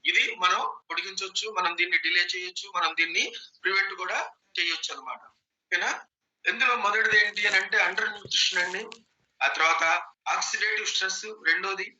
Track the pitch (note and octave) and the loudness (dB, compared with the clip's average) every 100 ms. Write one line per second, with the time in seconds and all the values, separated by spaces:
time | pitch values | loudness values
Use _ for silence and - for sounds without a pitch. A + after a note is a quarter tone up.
0 | D#3+ F3 - - F3+ F#3+ - - _ E3+ | 2 2 0 2 2 4 0 -6 _ -6
1 | F#3+ F#3+ F#3+ F#3 G#3+ G3 F3+ E3+ F3 E3+ | -6 -6 -4 -4 -2 0 0 0 2 2
2 | E3 F3 F3 F#3 F3+ F#3 G3+ F3+ E3 D#3+ | 2 2 0 -4 -6 -10 -6 -2 0 0
3 | E3+ F3+ C#4+ - - _ F#3 F#3+ F#3+ F#3 | 0 0 -2 -6 -18 _ 0 0 0 -4
4 | F#3 A#3+ - _ _ - E3+ E3 - C3+ | -6 -4 -6 _ _ -4 -2 -2 -6 -10
5 | C3 B2 - _ _ _ _ F3 G#3+ - | -10 -14 -14 _ _ _ _ -2 -2 -4
6 | - _ _ _ - A3 B3+ B3 G3+ G#3+ | -10 _ _ _ -4 0 2 2 2 2
7 | A3+ G#3+ G3+ G3+ G#3 G3 G3 - F3+ G3 | 4 4 4 2 2 2 2 2 2 0
8 | G#3+ G#3 F#3+ - - F#3 F3 F#3+ A3 - | -4 -6 -2 2 2 2 -2 -4 -8 -14
9 | _ _ _ _ C#3 - D#3+ E3+ E3 F3 | _ _ _ _ 0 4 4 4 2 2
10 | - _ - E3 - A#3 G#3+ G#3+ G#3+ - | -2 _ -2 -2 -2 -2 -2 -2 -2 -2
11 | F#3+ F#3 G#3+ G#3+ D#3+ F#3 G3 F#3+ G3 _ | -2 -4 -8 -4 0 0 0 -4 -8 _